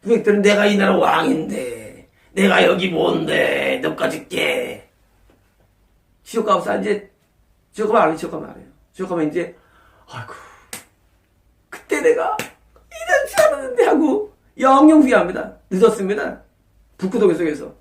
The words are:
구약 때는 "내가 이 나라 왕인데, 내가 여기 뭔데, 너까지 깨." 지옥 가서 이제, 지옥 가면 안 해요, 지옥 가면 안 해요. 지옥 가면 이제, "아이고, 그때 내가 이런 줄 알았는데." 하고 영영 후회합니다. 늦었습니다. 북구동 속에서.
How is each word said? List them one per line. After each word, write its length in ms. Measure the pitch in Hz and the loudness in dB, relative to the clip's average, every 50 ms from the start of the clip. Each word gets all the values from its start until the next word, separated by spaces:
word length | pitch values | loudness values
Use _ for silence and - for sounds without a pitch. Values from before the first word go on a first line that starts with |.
| _ | _
구약 200 | 190 233 220 - | 0 0 0 2
때는 180 | 214 202 208 | 2 0 2
"내가 240 | 196 202 208 202 208 | 4 2 2 4 2
이 120 | 208 208 202 | 2 2 2
나라 180 | 196 196 - - | 2 2 2 2
왕인데, 1120 | - - - 160 165 - - 160 156 - 135 135 131 123 120 113 110 - - - - _ _ _ _ _ _ | 2 2 2 0 0 0 -2 -2 -2 -6 -8 -8 -8 -10 -10 -12 -16 -18 -20 -20 -20 _ _ _ _ _ _
내가 300 | 190 190 196 185 - - | 0 2 2 4 4 4
여기 240 | - - 185 180 185 | 2 2 0 -2 -4
뭔데, 880 | 170 156 - 170 165 160 160 156 151 156 151 147 139 139 139 135 131 - | -2 0 0 0 0 -2 -4 -2 -2 -2 0 0 -2 -2 -2 -2 -4 -4
너까지 460 | 135 156 156 156 160 - 139 156 - _ | -4 -6 -4 -4 -4 -4 -4 -6 -12 _
깨." 600 | 180 165 156 151 - - 123 - - - - _ _ _ _ _ _ _ _ _ _ _ _ _ _ _ _ _ _ _ _ _ _ _ _ _ _ _ _ | -6 -4 -2 -2 -2 -4 -6 -8 -10 -14 -18 _ _ _ _ _ _ _ _ _ _ _ _ _ _ _ _ _ _ _ _ _ _ _ _ _ _ _ _
지옥 220 | - - 226 220 | -8 -6 -4 0
가서 340 | 214 196 180 - 214 202 190 | 0 0 0 0 -4 -4 -4
이제, 300 | 190 214 202 196 - - _ _ _ _ _ _ _ _ _ _ _ _ | -2 -4 -4 -4 -6 -14 _ _ _ _ _ _ _ _ _ _ _ _
지옥 160 | _ - 214 214 | _ -6 -4 0
가면 140 | 220 226 185 | 2 2 2
안 60 | 156 | 2
해요, 80 | 160 156 | 0 -4
지옥 140 | - 170 | -8 -10
가면 180 | - 156 - - | -10 -12 -14 -14
안 80 | - - | -18 -20
해요. 100 | - - _ _ _ _ _ | -20 -20 _ _ _ _ _
지옥 160 | - 185 185 | -12 -8 -6
가면 180 | 185 170 156 151 | -4 -2 -2 -2
이제, 260 | - 180 165 175 - _ _ _ _ _ _ _ _ _ _ _ | -2 -4 -6 -6 -10 _ _ _ _ _ _ _ _ _ _ _
"아이고, 260 | - 123 110 - - - - - - - _ _ - - - _ _ _ _ _ _ _ _ _ _ _ _ _ _ _ _ _ | -16 -16 -16 -16 -18 -20 -20 -20 -20 -20 _ _ -18 -18 -18 _ _ _ _ _ _ _ _ _ _ _ _ _ _ _ _ _
그때 320 | - - - _ - 302 | -20 -20 -8 _ -6 0
내가 360 | - 160 - - - - - - - - - _ _ _ _ | 2 2 2 2 0 -4 -4 -6 -8 -12 -16 _ _ _ _
이런 520 | _ _ _ 659 640 640 679 719 554 554 - | _ _ _ -16 -14 -4 0 0 0 0 -2
줄 120 | - - | 0 2
알았는데." 440 | 622 622 571 571 539 523 494 480 - | 2 2 2 0 -6 -8 0 2 2
하고 480 | - - 262 320 - - 427 427 - _ _ _ _ _ - | 2 4 2 2 0 0 -2 -4 -8 _ _ _ _ _ -2
영영 440 | - 269 269 277 302 302 320 311 | 2 4 6 8 8 8 8 8
후회합니다. 520 | 277 254 233 202 175 175 190 - - - - - _ _ | 6 6 4 2 2 0 -4 -8 -10 -10 -14 -20 _ _
늦었습니다. 720 | - 185 214 226 - - 196 185 208 - 143 - - - - _ _ _ _ _ _ _ _ _ _ _ | 0 4 4 4 4 2 -4 -4 -4 -4 -6 -8 -10 -14 -20 _ _ _ _ _ _ _ _ _ _ _
북구동 360 | - 190 196 240 214 190 170 | -8 -4 -2 2 2 2 2
속에서. 400 | 165 175 160 147 135 - - - _ | 2 -2 -4 -4 -6 -10 -16 -18 _